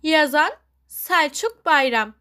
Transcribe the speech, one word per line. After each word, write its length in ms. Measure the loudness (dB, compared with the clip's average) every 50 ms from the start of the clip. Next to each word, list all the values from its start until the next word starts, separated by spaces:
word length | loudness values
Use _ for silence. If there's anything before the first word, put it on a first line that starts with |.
Yazan 500 | 0 2 2 2 2 2 2 0 0 0 -2 _ _ _ _ _ _ _
Selçuk 760 | -16 -16 -6 -2 0 0 0 -2 -4 -6 -6 -6 -8 _ _
Bayram. 500 | 0 2 2 2 2 0 -2 -4 -4 -10 _